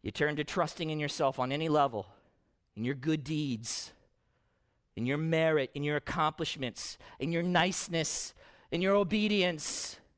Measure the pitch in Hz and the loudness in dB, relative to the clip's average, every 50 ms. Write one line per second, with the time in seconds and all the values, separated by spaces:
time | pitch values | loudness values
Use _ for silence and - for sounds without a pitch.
0 | - - - - 147 151 151 143 147 - - 185 151 156 - - 170 156 156 151 | -8 -8 -2 0 0 0 0 -2 -4 -2 0 0 0 -2 -2 -4 -4 -4 -2 -2
1 | 147 143 - - 156 135 127 - 127 127 135 147 160 160 151 151 143 135 113 107 | -2 -4 -2 0 0 0 2 0 -2 -2 0 -2 0 2 4 4 4 4 2 -4
2 | 95 - - - _ _ _ _ _ _ _ _ _ _ _ 104 113 123 143 135 | -8 -8 -16 -20 _ _ _ _ _ _ _ _ _ _ _ -4 -4 -2 -2 -2
3 | 123 160 156 151 131 143 160 151 151 139 123 107 117 - - - - - - _ | 0 0 0 0 0 -2 -2 -2 0 -2 -4 -4 -4 -4 -4 -4 -6 -10 -14 _
4 | _ _ _ _ _ _ _ _ _ _ _ _ _ _ _ _ _ _ _ 107 | _ _ _ _ _ _ _ _ _ _ _ _ _ _ _ _ _ _ _ -4
5 | 113 123 139 147 160 160 165 160 160 160 156 151 135 120 - 143 143 147 151 147 | -2 -2 0 0 0 2 2 4 4 4 4 4 2 0 -4 -4 -2 0 0 -2
6 | - - - 175 160 156 156 - 165 - - 156 131 120 - - - - - - | -2 -2 -2 2 0 0 0 -2 -4 -4 -4 -4 -6 -6 -6 -6 -8 -8 -10 -12
7 | - - - - 131 151 165 170 170 180 175 175 165 185 175 - - - 170 165 | -18 -20 -10 -6 -4 -2 0 0 0 2 4 4 4 4 0 -2 -4 -2 -2 -2
8 | 156 - - - - - - - - - - - - _ - 170 180 190 202 202 | -2 0 -2 -4 -6 -8 -12 -18 -20 -20 -20 -20 -10 _ -2 0 2 4 4 4
9 | 202 165 208 214 208 214 208 202 180 180 170 151 - - - - - - - - | 2 2 2 2 2 4 4 4 2 2 0 -2 -2 -2 0 0 -2 -4 -6 -12
10 | _ _ _ | _ _ _